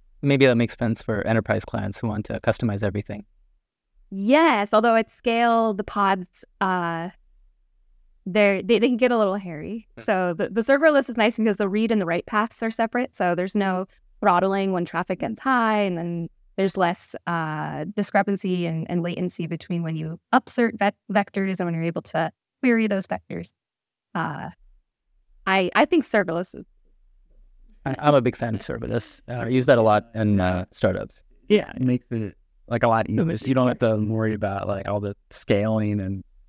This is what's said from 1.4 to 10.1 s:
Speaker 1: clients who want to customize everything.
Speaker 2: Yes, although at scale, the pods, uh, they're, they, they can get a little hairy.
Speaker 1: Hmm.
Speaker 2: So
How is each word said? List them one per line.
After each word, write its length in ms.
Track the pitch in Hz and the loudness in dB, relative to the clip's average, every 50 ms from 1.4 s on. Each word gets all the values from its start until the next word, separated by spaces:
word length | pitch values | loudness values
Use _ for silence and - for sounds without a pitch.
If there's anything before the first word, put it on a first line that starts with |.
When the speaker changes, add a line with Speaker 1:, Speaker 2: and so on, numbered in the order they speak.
| - - 107 104 - | 0 0 -2 -4 -4
Speaker 1:
clients 340 | - - 104 101 101 98 | -6 -6 -6 -6 -6 -6
who 100 | - 120 | -6 -6
want 180 | 110 107 104 - | -6 -4 -6 -6
to 160 | - - 101 | -6 -8 -4
customize 420 | - 117 104 - 127 110 101 101 107 | -2 -2 -2 -2 -2 -2 -2 -2 -2
everything. 400 | 98 95 101 - - - 147 - _ _ _ _ _ _ _ _ _ _ _ _ _ _ _ _ - | -2 -4 -4 -8 -8 -12 -14 -14 _ _ _ _ _ _ _ _ _ _ _ _ _ _ _ _ -12
Speaker 2:
Yes, 640 | 196 196 196 226 269 311 330 311 247 208 208 - 226 | -8 -4 2 4 4 6 6 4 4 2 0 2 2
although 240 | 214 220 233 226 | 4 4 4 4
at 120 | 226 220 - | 2 0 -2
scale, 640 | - - - 233 226 233 240 233 233 226 226 226 208 | -6 -6 -4 -2 0 2 2 2 2 2 2 0 -2
the 120 | 185 202 | -4 -6
pods, 580 | - - 208 196 196 196 185 175 - _ - - _ _ - | -6 -2 0 2 2 2 0 -4 -10 _ -20 -20 _ _ -4
uh, 500 | 202 190 185 180 170 170 165 165 170 180 - _ _ _ _ _ _ _ _ _ _ _ _ _ _ _ _ _ _ _ _ _ - | -2 -2 0 -2 -2 -2 -4 -4 -6 -8 -10 _ _ _ _ _ _ _ _ _ _ _ _ _ _ _ _ _ _ _ _ _ -8
they're, 360 | 190 175 214 208 196 196 185 | -2 2 4 4 4 2 2
they, 180 | 190 185 233 196 | 2 2 2 4
they 80 | 233 277 | 4 2
can 80 | 247 | 2
get 140 | 214 247 247 | 2 2 2
a 60 | 240 | 4
little 180 | 226 208 190 190 | 2 2 0 0
hairy. 520 | 208 190 175 160 151 160 170 214 233 - _ - | -4 -6 -10 -10 -10 -10 -10 -10 -10 -12 _ -18
Speaker 1:
Hmm. 60 | - 113 | -8 -2
Speaker 2:
So 300 | 240 | -2